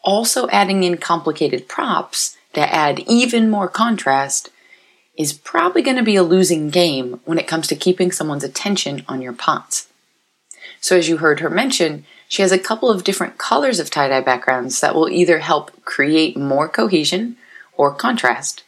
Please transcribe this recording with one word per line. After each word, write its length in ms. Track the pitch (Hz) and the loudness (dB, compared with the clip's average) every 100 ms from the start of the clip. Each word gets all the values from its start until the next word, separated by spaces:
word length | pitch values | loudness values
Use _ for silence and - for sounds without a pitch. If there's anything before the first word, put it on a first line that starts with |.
also 440 | - 202 233 - - | 0 0 0 -2 0
adding 340 | 202 196 196 | 2 2 2
in 140 | 180 170 | 0 -2
complicated 680 | - 165 156 151 151 - - | -2 -2 0 0 -2 -2 -6
props 680 | - 247 180 - - - - _ | -6 -2 -2 -2 -6 -6 -8 _
that 200 | - 147 | -2 0
add 280 | 160 147 139 | 2 0 0
even 500 | - 233 247 233 220 | 2 2 4 2 2
more 180 | 208 185 | 2 -2
contrast 840 | - 233 214 - 135 139 - - _ _ - _ _ _ - | 0 0 0 0 0 0 -6 -8 _ _ -20 _ _ _ -6
is 140 | 147 | -6
probably 500 | - - 339 349 359 | -6 -4 0 2 2
gonna 200 | 285 254 | 0 0
be 140 | 220 196 | 2 4
a 60 | |
losing 480 | 170 185 180 165 151 | 4 4 4 2 0
game 500 | 175 175 135 123 123 | 2 2 0 -6 -10
when 140 | - 165 | -4 -4
it 100 | - | -2
comes 180 | 160 156 | -6 -4
to 60 | |
keeping 380 | 147 - 180 180 | -2 0 0 -2
someone's 320 | - 156 143 | -2 -4 -4
attention 600 | 139 - 202 196 143 139 - | -6 -6 -4 -4 -4 -8 -8
on 120 | 135 | -10
your 120 | 127 | -10
pots. 560 | 120 - 143 - - - _ _ _ _ _ _ - - - | -6 -2 -2 -4 -10 -10 _ _ _ _ _ _ -20 -20 -10
So 160 | - 185 | 2 2
as 120 | 165 | 4
you 80 | 160 | 2
heard 220 | 160 147 | 2 2
her 100 | 165 | 0
mention, 540 | 170 262 - 165 151 - - _ | 0 0 0 0 -2 -14 -20 _
she 160 | - | 0
has 80 | 190 | 2
a 80 | 190 | 2
couple 320 | 190 220 254 | 0 -2 0
of 140 | 196 | 0
different 320 | 185 196 - - | 0 -2 -6 -6
colors 420 | - 254 277 208 | 0 2 2 0
of 120 | 156 | -4
tie-dye 320 | 151 139 135 | 0 2 2
backgrounds 580 | 131 123 - 127 127 131 | 0 0 0 -2 -2 -2
that 140 | 147 | 0
will 140 | 156 165 | 2 2
either 320 | - 175 160 | 2 4 4
help 440 | 156 156 - _ | 2 -2 -2 _
create 500 | - - 143 160 160 | -10 -2 2 2 2
more 320 | 131 139 139 156 | -2 -2 0 -2
cohesion 680 | - 220 180 147 180 233 240 - - - - | 0 0 0 0 -2 -4 -8 -20 -20 -20 0
or 180 | 143 | 0
contrast, 680 | 139 - 117 127 117 - - | 0 -2 0 0 0 -4 -12